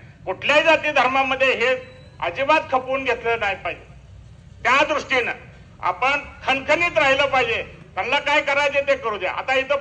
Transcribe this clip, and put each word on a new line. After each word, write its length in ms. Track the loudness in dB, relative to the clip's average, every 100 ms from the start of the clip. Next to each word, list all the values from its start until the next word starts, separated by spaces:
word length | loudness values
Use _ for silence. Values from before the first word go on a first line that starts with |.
| -20 -12 -8
कुठल्याही 380 | -4 2 4
जाती 280 | 4 4 2
धर्मामध्ये 600 | 2 2 2 0 0 0
हे 420 | 2 0 -2 -6 -20 -20 -8
अजिबात 420 | -6 -2 2 2 2
खपवून 320 | -2 -2 -4
घेतलं 360 | -2 -2 -2 -2
नाही 160 | -2 -4
पाहिजे. 400 | -8 -10 -14 -20 -20 -20 -20 -20 -20 -4
त्या 300 | 2 2 2
दृष्टीनं 380 | 0 -2 -2 -2 -6 -12 -20 -20 -8
आपण 300 | -4 0 0 0 -4 -8 -4
खणखणीत 500 | -2 2 2 2 2
राहिलं 280 | 2 2 2
पाहिजे. 520 | 2 0 -2 -6 -14 -12 -6
त्यांना 240 | -2 -2
काय 220 | 2 0
करायचे 400 | 2 2 2 2
ते 140 | 0 0
करू 220 | -2 -4
द्या. 140 | -4
आता 220 | -4 -2
इथं 220 | 0 0 0